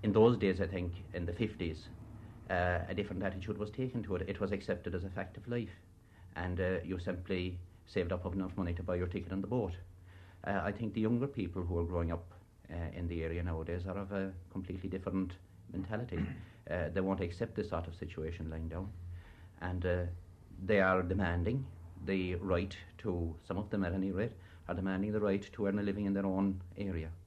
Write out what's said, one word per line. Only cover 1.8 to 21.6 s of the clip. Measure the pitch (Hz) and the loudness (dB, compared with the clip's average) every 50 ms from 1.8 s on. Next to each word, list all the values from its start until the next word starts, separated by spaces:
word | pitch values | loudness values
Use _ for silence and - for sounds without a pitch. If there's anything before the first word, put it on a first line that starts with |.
| - - - - - - - - - - - - - - | -8 -12 -12 -14 -14 -14 -14 -14 -14 -14 -14 -14 -4 0
uh, | 95 90 90 90 90 85 - - | 2 4 4 4 4 2 0 0
a | 104 | -2
different | 101 101 - 95 90 | -2 -2 -2 -2 0
attitude | 98 95 95 95 95 110 104 95 | 0 0 -2 -2 -4 -4 -2 -2
was | 104 104 | -2 -4
taken | - - 131 127 123 120 104 | -2 -4 -4 -2 -2 -4 -2
to | - 92 | 0 -2
it. | 87 92 | -2 0
It | - 101 - | -2 -2 -2
was | 104 95 | 0 0
accepted | 101 95 - - 95 90 - - 95 | 0 -2 0 -2 -2 -2 -2 -4 -2
as | 90 90 | -2 -4
a | 95 | -2
fact | 92 90 87 - - | -4 -4 -6 -6 -8
of | - - | -12 -6
life, | 120 120 123 110 90 - - - - - - - - - - - - - | -4 -2 -2 -2 -4 -10 -14 -18 -20 -20 -20 -20 -20 -20 -20 -20 -10 -6
and, | 85 87 90 92 90 | -2 -2 0 2 2
uh, | 92 90 92 87 - | 2 2 2 0 0
you | 87 92 | -2 -4
simply | 90 - 95 90 87 90 - 95 90 90 90 87 90 87 - - - - | -2 -2 -2 -2 -4 -2 -2 0 0 0 -2 -4 -6 -10 -12 -16 -20 -20
saved | - - 98 87 85 | -4 0 0 2 2
up | 92 90 92 92 90 | 0 -2 -2 -2 0
enough | 98 95 92 - | 0 -2 0 0
money | 101 92 87 85 | 0 0 0 0
to | 87 | 0
buy | 85 87 90 | 0 0 2
your | 90 90 | 2 2
ticket | 87 87 - - - | 0 0 -2 -2 0
on | 92 98 | -2 -2
the | 98 | 0
boat. | 98 120 127 104 90 87 - - - - - - - - - - - - - - | 2 2 2 2 0 -2 -6 -10 -14 -16 -20 -20 -20 -20 -20 -20 -20 -16 -8 -2
Uh, | - 101 95 82 | 0 2 2 2
I | 101 | 0
think | 104 - 113 107 - | 0 0 -4 -2 2
the | 113 | 2
younger | 107 110 120 117 131 | 4 4 4 4 2
people | 143 - 117 95 87 90 95 | 0 0 -2 -2 -2 -2 -2
who | 90 87 90 | 0 2 2
are | 85 85 | 2 2
growing | 82 87 87 85 85 | 2 2 2 2 2
up, | 85 80 - - - - - - - - - - | 0 -2 -4 -10 -18 -20 -20 -20 -20 -20 -14 -8
uh, | 80 85 85 - - | -6 -4 -4 -4 -2
in | 90 90 | -2 -2
the | 85 87 82 80 | -2 0 0 0
area | 82 82 87 85 | 0 0 0 0
nowadays | 87 82 80 80 82 87 90 90 | 0 0 0 0 -2 -2 -2 -2
are | 95 90 101 | -2 -2 -4
of | 98 98 | -4 -2
a | 101 98 95 95 92 87 - - | -2 -2 -2 -2 -4 -8 -14 -8
completely | - 95 92 92 92 92 92 95 | -6 -6 -6 -4 -6 -4 -4 -4
different | 92 95 - 95 92 95 95 90 - - - - - - - - | -4 -2 -2 0 0 0 0 0 -4 -10 -16 -20 -20 -20 -14 -8
mentality. | - 90 92 92 107 107 123 120 - 80 - | -6 -6 -4 -2 -2 -4 -2 -2 0 0 0
<clears throat> | 85 - - - - - - - | 0 -2 -8 -10 -14 -16 -16 -6
Uh, | - 85 90 82 78 87 | -4 -2 0 0 0 2
they | 95 | 2
won't | 92 95 95 85 | 2 2 2 2
accept | 90 82 87 - 117 110 - | 0 -2 0 -2 -4 -2 0
this | 107 98 - | -2 -2 0
sort | 92 82 85 | 0 -2 -2
of | 82 82 | -4 -6
situation | - - 85 - - 78 80 82 85 82 82 | -8 -8 -6 -4 -4 -4 -4 -4 -4 -4 -4
lying | 80 80 80 | -4 -4 -4
down, | 82 82 87 95 104 - - - - - - - - - - - - - - | -2 -2 -4 -4 -6 -8 -10 -10 -10 -10 -10 -12 -14 -16 -16 -18 -18 -12 -6
and, | 85 92 90 90 87 | -4 -2 -2 2 2
uh, | 90 87 90 87 87 87 - - - - - - - - 95 95 | 4 4 4 2 0 -4 -6 -10 -16 -18 -20 -18 -16 -10 -6 2
they | 92 107 98 | 6 8 8
are | 95 95 92 92 90 | 8 8 6 6 4
demanding | 90 95 104 98 85 87 87 85 104 123 139 | 4 2 4 4 4 4 4 2 2 2 0